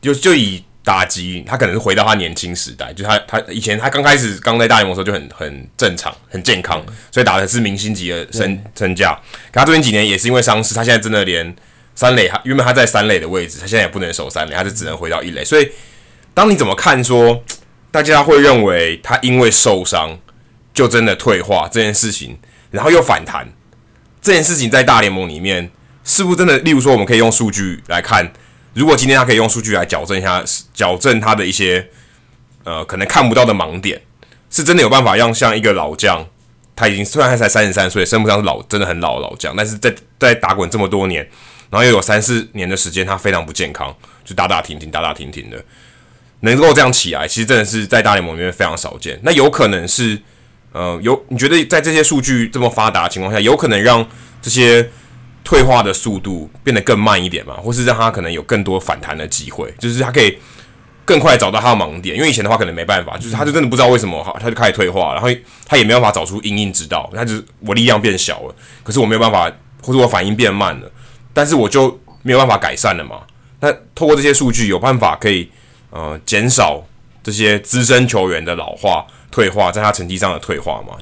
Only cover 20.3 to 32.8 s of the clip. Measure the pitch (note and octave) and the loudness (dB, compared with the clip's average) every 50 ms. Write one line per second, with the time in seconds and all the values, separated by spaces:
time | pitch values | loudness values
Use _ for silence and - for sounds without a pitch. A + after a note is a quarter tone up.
20.3 | - - _ _ _ _ _ _ _ - C3+ A#2+ A#2+ A#2+ A2+ A2 F#2+ - - B2+ | -20 -20 _ _ _ _ _ _ _ 0 0 2 2 2 2 2 0 0 0 0
21.3 | G#2 F#2 E2 F#2+ G2+ F2+ D#2 E2+ - A#2 A2 G#2 G#2 G2 - A2 G2 - C#2+ B1 | 0 0 0 0 0 -2 -2 -2 -2 -2 -2 0 0 0 0 -2 -4 -6 -8 -12
22.3 | A#1 - - _ _ _ _ _ - G2 - D#3 E3+ E3+ - - F#2+ D#2+ D#2+ - | -16 -20 -20 _ _ _ _ _ -8 -2 2 4 4 4 4 4 0 -2 -2 -8
23.3 | - D2+ B1+ A#1 - _ _ _ _ _ _ _ _ _ _ _ _ _ - - | -10 -10 -10 -12 -18 _ _ _ _ _ _ _ _ _ _ _ _ _ 0 2
24.3 | G3 E3 D3+ - F3 D#3 B2+ A2+ A2 C3+ B2 - C3 A2+ A2 G2+ F#2+ F#2+ F#2+ F2 | 2 4 4 2 0 0 -2 2 2 2 4 4 4 4 4 2 0 -2 -6 -6
25.3 | D2+ D#2 F2 G2 G2 F2+ F2 F2 _ _ _ _ _ _ _ - - - G3 F3+ | -8 -6 -4 -2 -2 -2 -4 -8 _ _ _ _ _ _ _ -2 -2 0 0 0
26.3 | F3+ E3+ F#3 F3 D3 C3 - - D4+ C3+ C3 C#3 C3 A2 G2+ F2+ A#2+ A2+ A2+ A2+ | 0 2 4 2 2 2 2 2 2 2 4 4 2 2 2 2 2 2 4 2
27.3 | A2+ - A#2 G#2+ F#2+ G2+ G2+ F#2 F2 D#2 - - F2 F2+ F2 - A2+ G2+ E2+ E2+ | 2 0 -2 -2 -4 -4 -6 -6 -8 -10 -8 -6 -6 -6 -2 0 0 0 0 -2
28.3 | - - _ _ _ _ _ _ - A2 C#3 D#3+ D3+ B2 A#2+ C3 C3+ C3+ B2+ B2 | -8 -20 _ _ _ _ _ _ -4 -2 2 4 4 4 4 2 4 2 4 4
29.3 | A#2 A2 A2+ A2+ A2 A#2 G#2+ G#2+ G#2 F#2 F2 - - D#2 D2 E2+ G2 F#2+ F#2 F#2+ | 2 2 2 2 0 -2 -4 -2 -2 -2 -2 -2 -4 -6 -4 -4 -4 -2 -2 0
30.3 | F2+ F2+ - - - - - _ _ - G#2 F2+ F2+ F2+ - - B2 A2 G#2+ A2 | -2 -2 -2 -4 -6 -6 -8 _ _ -2 0 0 0 0 0 0 0 2 2 0
31.3 | A2 G#2 G2 F2+ F#2+ - G2+ F#2 F2+ F#2 F#2 - _ - - _ _ _ _ _ | 0 0 0 -2 -2 -2 0 0 0 0 -2 -6 _ -20 -20 _ _ _ _ _
32.3 | _ _ _ _ _ _ _ - E2+ D#2+ | _ _ _ _ _ _ _ -10 -10 -10